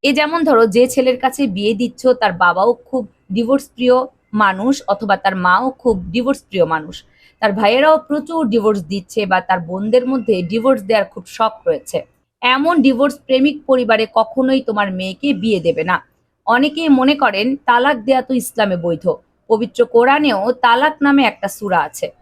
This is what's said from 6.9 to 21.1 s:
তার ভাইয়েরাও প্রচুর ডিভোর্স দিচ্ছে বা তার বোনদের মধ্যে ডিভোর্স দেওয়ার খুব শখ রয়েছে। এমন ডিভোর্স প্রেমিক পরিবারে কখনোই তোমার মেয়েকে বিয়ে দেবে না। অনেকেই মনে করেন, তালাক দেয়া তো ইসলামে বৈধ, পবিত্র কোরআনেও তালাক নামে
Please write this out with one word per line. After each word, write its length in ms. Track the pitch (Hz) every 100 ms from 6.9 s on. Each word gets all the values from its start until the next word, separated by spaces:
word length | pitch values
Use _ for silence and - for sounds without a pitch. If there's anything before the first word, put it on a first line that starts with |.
| - _ _ _ _
তার 120 | 214
ভাইয়েরাও 440 | 196 214 247 302 311
প্রচুর 440 | 311 294 302 330 254
ডিভোর্স 300 | 226 214 208
দিচ্ছে 380 | 156 196 180 - 202
বা 160 | 185
তার 180 | 185 185
বোনদের 440 | 165 185 214 247 247
মধ্যে 280 | 262 220 190
ডিভোর্স 400 | 175 220 247 269
দেওয়ার 240 | 196 220 196
খুব 180 | - -
শখ 260 | - 165 165 170
রয়েছে। 300 | 147 - 165 - _ _ _
এমন 400 | 247 262 311 339
ডিভোর্স 340 | 262 240 285 285 -
প্রেমিক 320 | 262 277 294 -
পরিবারে 400 | 262 233 220 220
কখনোই 480 | - 220 - 262 269
তোমার 260 | 262 208 202
মেয়েকে 380 | 185 190 185 285
বিয়ে 260 | 196 214 196
দেবে 240 | 165 -
না। 140 | 165 175 _ _ _ _ -
অনেকেই 440 | 185 294 302 320
মনে 260 | 262 262 294
করেন, 320 | 233 196 226 277
তালাক 420 | - 240 269 262
দেয়া 240 | 214 262
তো 120 | 254
ইসলামে 440 | 254 - - 202 180
বৈধ, 280 | 170 165 180 - _ _ _
পবিত্র 320 | 220 240 - 240
কোরআনেও 680 | 233 247 285 302 208 214
তালাক 440 | 254 240 233 294 302
নামে 220 | 285